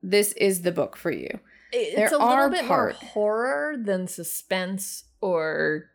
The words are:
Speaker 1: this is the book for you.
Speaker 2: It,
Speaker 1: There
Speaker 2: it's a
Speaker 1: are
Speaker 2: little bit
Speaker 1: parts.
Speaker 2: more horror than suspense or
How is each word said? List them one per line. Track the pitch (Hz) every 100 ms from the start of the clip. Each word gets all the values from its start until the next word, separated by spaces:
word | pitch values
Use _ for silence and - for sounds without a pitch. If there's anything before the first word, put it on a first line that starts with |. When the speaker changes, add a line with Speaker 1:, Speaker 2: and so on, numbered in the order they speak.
Speaker 1:
this | 190 208 208
is | - 202 185
the | 180
book | 175 - -
for | 175
you. | 98 - - _ - _
Speaker 2:
It, | 247 220 214
Speaker 1:
There | 214
Speaker 2:
it's |
a | 294
Speaker 1:
are | 233 254 277
Speaker 2:
little | 349
bit | 247
Speaker 1:
parts. | - 247 -
Speaker 2:
more | -
horror | 220 208 220 247 285 294 294
than | 208 185 185
suspense | - 170 - - 185 185 190 - - - _
or | 196 170 156 151 156 156 -